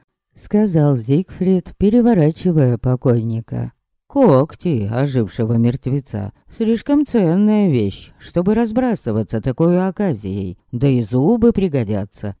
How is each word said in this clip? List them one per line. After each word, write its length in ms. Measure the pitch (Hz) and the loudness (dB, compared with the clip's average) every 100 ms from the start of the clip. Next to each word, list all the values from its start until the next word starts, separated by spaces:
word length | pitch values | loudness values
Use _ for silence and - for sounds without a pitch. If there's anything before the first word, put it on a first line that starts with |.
| _ _ _ - | _ _ _ -20
сказал 560 | - 208 214 160 147 131 | -4 0 2 2 2 0
Зигфрид, 760 | 110 147 185 - 185 185 - - | 0 -2 -2 -4 0 0 -2 -2
переворачивая 1000 | 196 240 240 202 151 160 185 156 127 120 | 2 4 4 4 2 0 0 2 2 0
покойника. 960 | 127 127 135 120 113 113 - 120 120 _ _ _ _ | -2 0 0 0 0 -6 -8 -8 -10 _ _ _ _
Когти 840 | 285 233 131 151 - 180 127 101 | 2 4 4 2 -4 -4 -2 -2
ожившего 600 | 117 143 127 101 - 113 | -2 -2 -2 -2 -4 -2
мертвеца — 800 | 117 120 123 127 139 - 104 101 _ _ | 2 0 -2 -4 -6 -6 -10 -10 _ _
слишком 560 | - 220 226 - 294 285 | -6 -2 -2 0 0 2
ценная 640 | 233 170 180 208 214 196 | 0 2 2 2 2 2
вещь, 420 | 123 101 - - _ | 2 -2 -6 -18 _
чтобы 380 | - 170 180 220 | -6 -2 0 0
разбрасываться 840 | 233 220 254 202 120 107 - 113 | 0 -2 -2 -2 -4 -4 -4 -4
такой 480 | 131 123 170 180 190 | -4 0 2 2 -2
оказией. 680 | 180 202 107 98 98 95 90 - | -2 -4 -4 -6 -8 -8 -12 -10
Да 160 | 120 139 | -2 0
и 140 | 123 | 0
зубы 500 | 104 127 156 233 233 | 0 0 2 2 2
пригодятся, 840 | 208 185 139 101 104 98 - 104 - | 2 -2 -2 -2 -4 -6 -10 -12 -8